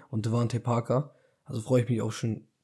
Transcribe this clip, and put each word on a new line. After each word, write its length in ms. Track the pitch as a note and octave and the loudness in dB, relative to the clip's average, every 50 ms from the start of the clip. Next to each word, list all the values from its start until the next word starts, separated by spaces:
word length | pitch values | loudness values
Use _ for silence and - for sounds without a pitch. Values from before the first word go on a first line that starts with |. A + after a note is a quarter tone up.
| - - | -8 -8
und 160 | - A2 G#2+ | -4 -4 -2
Devontae 340 | A2+ A2 A#2+ A#2+ A2+ - A#2 | 0 0 0 0 0 -2 -2
Parker. 540 | - B2 A#2+ A#2 A#2 - A#2+ C3 D3 - - _ _ _ _ _ _ | -2 0 0 0 0 0 0 0 0 -2 -8 _ _ _ _ _ _
Also 180 | - C#3 A#2+ A2 | -10 -8 -8 -2
freue 200 | - B2+ B2+ A2+ | 2 4 4 4
ich 60 | A2 | 4
mich 140 | B2 A2 A2 | 2 0 0
auch 100 | A2 A2 | -2 -2
schon 340 | - - A2+ G#2 - - _ _ _ | -2 -2 -2 -2 -4 -6 _ _ _